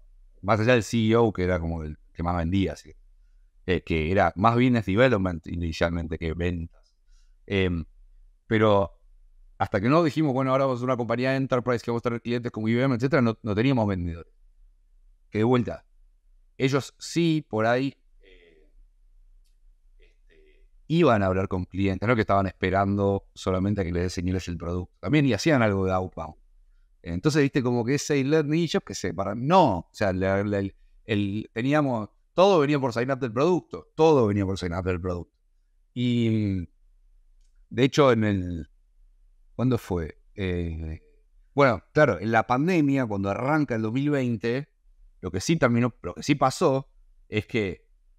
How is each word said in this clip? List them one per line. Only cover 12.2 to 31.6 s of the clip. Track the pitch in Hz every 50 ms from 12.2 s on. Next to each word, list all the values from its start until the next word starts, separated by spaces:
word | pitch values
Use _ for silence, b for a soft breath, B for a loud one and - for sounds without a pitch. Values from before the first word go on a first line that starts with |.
clientes | - 117 120 123 117 117
como | - 107 110
I | 110 117
B | 120
M, | 131 135 127
etcétera", | 110 127 135 165 139
no, | 120 113 110 - -
no | 113 98
teníamos | 107 120 139 139 120 107
vendedores. | 101 95 90 87 85 82 85 - _ _ _ _ - _ _ - - _ _ _ _ _ _ _ _ _ _ _ _
Que | - 107
de | 110
vuelta, | 120 127 123 104 90 78 - _ _ _ _ - _ _ _ _ _ _ _ _ _ _ -
ellos | 127 135 135 135 - - - -
sí, | - - - 165 170 165 156 156 - -
por | 107 110 110
ahí, | 117 120 127 139 139 - _ _ _ _ _
eh, | _ 95 92 87 85 85 80 78 71 _ _ - - _ _ _ _ _ _ - - - - - _ _ _ _ _ - _ _ _ _ _ -
este, | - _ _ _ _ _ 82 78 76 76 _ _ - _ _ _ _ -
iban | 151 170 170 131 117 104
a | 98
hablar | 95 92 95 95
con | - 98 92 90
clientes, | - - 92 98 98 92 87 101 113
no | 127
que | 110
estaban | 101 - 101 98 98 92
esperando | - - 98 92 92 98 101 98 101 101 101 98 98 98 - _ -
solamente | - - 98 92 92 95 101 104 98
a | 92
que | 85
les | 87 85 90 90
señales | - 95 87 92 92 90 - 90
el | 87
producto. | 82 - 85 87 90 - - _ -
También | - 95 143 156 143
y | 135
hacían | 107 - - 165 151 123
algo | 113 107 98 98 95
de | 95
outbound. | 92 92 92 87 - 85 80 78 - _ _ _ _ _ _ _ _ _ _ _ _ _
Entonces, | - 85 85 87 - 156 139 160
viste, | 139 131 - 147
como | 117 123 123 120 113
que | 117 143
ese | 139 - - 147 139
sales | 127 139 156 160 147
lead, | 143 151 170 175
yo | 147 - 196
qué | - - 101
sé, | - - 90 80
para, | 87 98 98 110
no. | 120 127 147 185 196 165 123 92 82
O | - _
sea, | - - 107 98
la, | 92 92 95 95 98 101
la, | 101 104 101 101
el, | 98 98 - _ _ _ _ - -
el, | - 110 104 101 98 101 110 - -
teníamos, | - 113